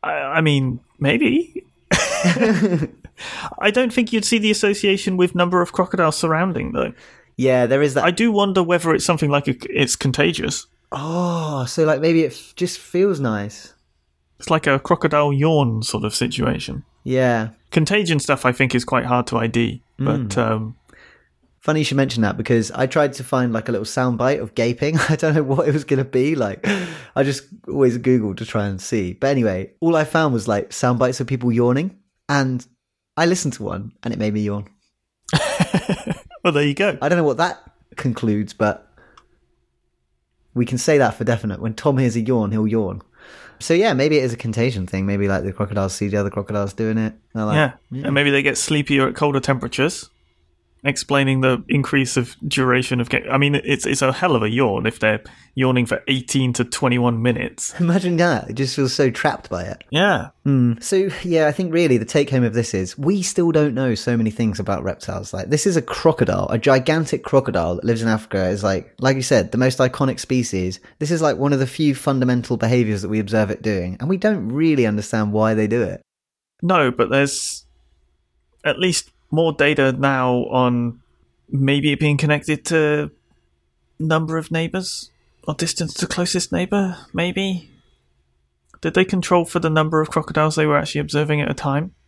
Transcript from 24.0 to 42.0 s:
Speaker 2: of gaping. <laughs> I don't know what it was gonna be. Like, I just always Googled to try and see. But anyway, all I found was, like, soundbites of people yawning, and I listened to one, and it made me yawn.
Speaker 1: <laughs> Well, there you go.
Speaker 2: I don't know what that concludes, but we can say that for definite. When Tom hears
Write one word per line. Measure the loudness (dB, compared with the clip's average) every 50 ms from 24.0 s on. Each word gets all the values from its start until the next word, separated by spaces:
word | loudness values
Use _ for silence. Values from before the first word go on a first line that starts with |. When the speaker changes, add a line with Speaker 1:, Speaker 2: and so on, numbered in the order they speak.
| 0 0 0 0 0 0 0 0
Speaker 2:
of | -4 -6 _
gaping. | -2 0 0 0 -2 -2 0 0 0
<laughs> | 2 2
I | 0
don't | 0 2 2 2
know | 2
what | 2 2 0 2 2
it | 2
was | 0 0 0
gonna | 0 0 0 0
be. | 0 0 0 2 2 0
Like, | 0 -2 -4 -4 -4 -2 -2 -2 -2 -4 -8 -10 -14 -18 -8 _
I | 0
just | 0 0 0 -4 -8 _ -20 -18 _
always | -6 0 2 2 2 2 2
Googled | 2 2 2 4 2 -2 -4
to | -6 -8
try | -4 -2 -2 -2
and | -2 -4 -6
see. | -6 -4 -2 -2 -2 -2 -4
But | -2 0 0
anyway, | 2 2 2 0 0 -2 -6 -8 _ _
all | 0 2 2
I | 2 0
found | 2 0 0 2 2 0
was, | 0 0
like, | 0 0 -2 -2 -4
soundbites | -6 -2 0 0 2 2 2 0 0 -2
of | -4
people | -4 -4 -2 0 0
yawning, | 2 4 4 2 2 0 -2 -4 -8 _ _ _ _ _ _ -2
and | 0 0 0 0 -2 -4 -8 _ _ _ _ _ _ _ _ _ _
I | 0 2
listened | 2 2 0 -2 -4 -6
to | -4
one, | -8 -6 -6 -8 -10 -12 -16 _
and | -8 -8
it | -4 -2
made | -2 -2 0
me | -2
yawn. | -2 -2 -4 -6 -8 -12 _ _ _ _ _ _ _ _ _ _ _ -4
Speaker 1:
<laughs> | -2 -2 0 -2 0 -2 -2 0 0 -2 -2 -2 -6 -6 -4 -10 -10 -10 -10 -20 -20 -2 0
Well, | 2
there | 2 4
you | 2 2 0
go. | 0 0 0 0 0
Speaker 2:
I | 0 0
don't | 2
know | 2 2
what | 0 2 0
that | 0 -2 -2 -8 _ -20 _ _ _ _ -16
concludes, | -6 -4 -4 -4 -2 0 0 0 0 -2 -4
but | -2 _ 0 0 0 -2 -10 _ _ _ -20 _ _ -20 _ _ _ _ _ _ _ _ _ _ _ _ _ _ _ _ _ _ _ _ _ _ _ _ _ _
we | _ -2 -2
can | 0 -2
say | -2 2 4 4 4
that | 4 2 0
for | -2 0
definite. | 0 0 0 -2 -6 -6 -4
When | -6 -6
Tom | -6 0 0 0 2
hears | 4